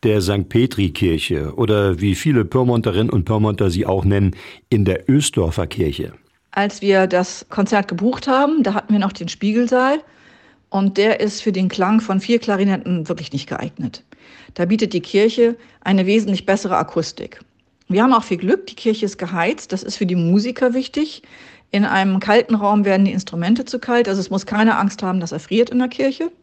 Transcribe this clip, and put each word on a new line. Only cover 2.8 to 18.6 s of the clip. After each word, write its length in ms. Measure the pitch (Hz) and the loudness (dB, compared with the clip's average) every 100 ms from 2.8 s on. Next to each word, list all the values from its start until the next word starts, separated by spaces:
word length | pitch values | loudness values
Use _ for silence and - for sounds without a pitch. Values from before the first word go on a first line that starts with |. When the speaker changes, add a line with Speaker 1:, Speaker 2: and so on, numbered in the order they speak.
| 113 92 113 | 0 0 0
Speaker 1:
und 140 | 107 85 | 0 0
Pyrmonter 440 | 110 107 95 98 | 2 2 2 0
sie 160 | 87 107 | 0 0
auch 200 | 95 87 | 0 2
nennen, 300 | 101 98 - - - _ | 2 0 -2 -16 -20 _
in 160 | 117 98 | 0 2
der 220 | 92 - | 0 2
Ösdorfer 600 | 135 143 - 82 78 82 | 2 2 0 0 -2 -6
Kirche. 460 | - 80 69 50 - _ _ _ | -2 -2 -2 -10 -12 _ _ _
Speaker 2:
Als 320 | - 202 202 | -4 -4 -2
wir 240 | 202 190 190 | 2 2 4
das 400 | 180 185 - - | 0 -2 -8 -8
Konzert 380 | - 196 214 196 | -2 2 2 0
gebucht 400 | 175 214 262 - | -2 -2 -2 0
haben, 360 | 262 285 320 | 2 2 2
da 100 | 240 | 0
hatten 200 | 214 - | -2 0
wir 60 | 208 | 0
noch 140 | 196 | 0
den 160 | 196 170 | -4 -12
Spiegelsaal 680 | - 208 214 240 254 254 302 - _ _ _ _ _ _ | -4 -2 0 2 2 2 0 -6 _ _ _ _ _ _
und 280 | 196 196 190 | 0 0 2
der 220 | 208 - | 0 2
ist 240 | 214 208 | -2 -2
für 80 | 220 | -4
den 160 | 185 185 | -2 -2
Klang 320 | - 185 220 | 0 2 2
von 200 | 220 190 | 2 -4
vier 180 | - 240 | 0 -2
Klarinetten 680 | 226 196 202 190 - 180 160 | 0 0 0 0 -2 -4 -4
wirklich 260 | 175 151 | -8 -6
nicht 140 | 139 - | -8 -8
geeignet. 560 | - - - - - _ - - - - - | -8 -10 -8 -10 -10 _ -20 -20 -20 -20 -4
Da 100 | 175 | 0
bietet 280 | 220 220 | 0 0
die 80 | 180 | -4
Kirche 560 | - 196 220 226 233 233 - _ | -2 2 2 4 2 0 -12 _
eine 260 | 185 196 185 | 0 0 4
wesentlich 400 | 220 202 185 - | 2 2 -4 0
bessere 300 | 196 196 175 | -2 0 -2
Akustik. 640 | - - 165 - - - - _ _ _ _ | 0 -4 -6 -10 -16 -16 -20 _ _ _ _
Wir 120 | 190 | 2
haben 100 | 247 | 4
auch 100 | 254 | 4
viel 140 | - 175 | 2 -4
Glück, 300 | 185 381 | 0 0